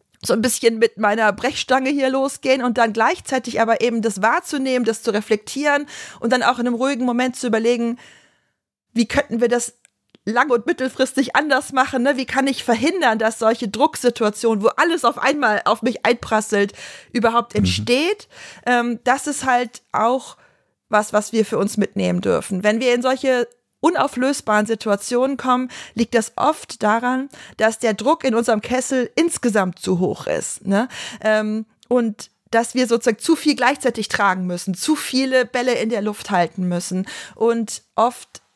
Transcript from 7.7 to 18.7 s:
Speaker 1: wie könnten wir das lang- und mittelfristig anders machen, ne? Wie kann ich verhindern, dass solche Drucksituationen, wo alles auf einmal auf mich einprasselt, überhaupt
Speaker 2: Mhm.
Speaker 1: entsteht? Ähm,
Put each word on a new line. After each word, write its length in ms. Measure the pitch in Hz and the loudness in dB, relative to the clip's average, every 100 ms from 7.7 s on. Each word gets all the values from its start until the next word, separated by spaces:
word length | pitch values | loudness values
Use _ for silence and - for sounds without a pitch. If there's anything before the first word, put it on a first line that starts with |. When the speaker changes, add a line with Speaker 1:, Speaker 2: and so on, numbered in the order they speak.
| 240 233 240 - - _ _ _ _ _ _ _ | 2 -2 -6 -12 -20 _ _ _ _ _ _ _
Speaker 1:
wie 140 | 240 226 | -2 0
könnten 320 | 277 - 233 | 0 0 0
wir 80 | 233 | 0
das 260 | 240 - - _ _ _ _ | 0 -2 -12 _ _ _ _
lang- 260 | 202 240 285 | -2 0 2
und 160 | 233 - | 2 0
mittelfristig 680 | - 254 - 269 - 240 | -2 -4 -2 0 0 0
anders 380 | - 302 262 - | 0 2 0 0
machen, 300 | 269 269 254 | -2 0 0
ne? 140 | 262 269 | 0 0
Wie 100 | 254 | -2
kann 200 | 269 277 | 0 0
ich 160 | 254 | -2
verhindern, 560 | - 233 285 370 262 220 | -2 0 0 2 0 2
dass 200 | 220 - | -2 0
solche 300 | 220 233 214 | 0 0 -4
Drucksituationen, 920 | 214 294 - 247 233 214 - 226 214 | 0 0 2 0 2 -2 0 0 2
wo 60 | 220 | 2
alles 360 | - 330 330 | 2 2 2
auf 140 | 233 - | 0 0
einmal 440 | 254 294 240 208 | 0 2 0 0
auf 180 | - 226 | 0 0
mich 220 | 240 - | 0 0
einprasselt, 680 | - 226 - 214 - 202 202 - - - - | 0 0 0 -2 0 0 0 -4 -18 -18 -6
überhaupt 420 | 240 226 233 233 | 0 2 2 0
Speaker 2:
Mhm. 60 | 208 | 0
Speaker 1:
entsteht? 680 | 131 92 107 254 339 415 - - - - | 0 0 0 2 2 -4 -8 -20 -20 -8
Ähm, 340 | 247 | 0